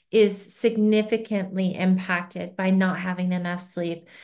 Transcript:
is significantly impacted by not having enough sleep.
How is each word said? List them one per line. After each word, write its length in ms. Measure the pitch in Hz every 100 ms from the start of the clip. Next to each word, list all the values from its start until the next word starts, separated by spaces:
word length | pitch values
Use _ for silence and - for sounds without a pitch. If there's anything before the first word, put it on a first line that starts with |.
| _
is 420 | 226 208 190 -
significantly 1200 | - 240 226 214 214 214 226 220 208 185 190 185
impacted 840 | - 185 185 - 175 180 180 175 -
by 140 | 190
not 300 | 190 185 180
having 320 | 185 180 180
enough 280 | 180 175 175
sleep. 480 | - - 170 165 - -